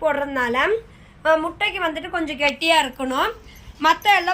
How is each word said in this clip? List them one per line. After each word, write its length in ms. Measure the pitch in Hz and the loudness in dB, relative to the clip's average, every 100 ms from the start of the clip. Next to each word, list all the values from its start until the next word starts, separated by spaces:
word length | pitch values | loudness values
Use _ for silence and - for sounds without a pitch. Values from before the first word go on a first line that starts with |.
போடுறதுனால, 540 | 311 277 277 269 240 247 320 453 - - - - | 0 0 -2 -2 0 2 2 0 -4 -20 -20 -4
அஹ், 160 | 311 320 | 2 2
முட்டைக்கு 360 | 330 330 415 370 339 | 0 -4 -4 -2 -4
வந்துட்டு 240 | 311 349 349 | -4 -6 -6
கொஞ்சம் 240 | 302 262 | -4 -2
கெட்டியா 360 | 285 240 320 320 | -2 0 2 2
இருக்கணும். 460 | 269 254 254 262 415 466 - - - - 302 | 0 -6 -4 -2 -2 -4 -16 -20 -20 -2 0
மத்த 300 | 330 415 381 | 2 2 2
எல்லா 160 | 349 | 2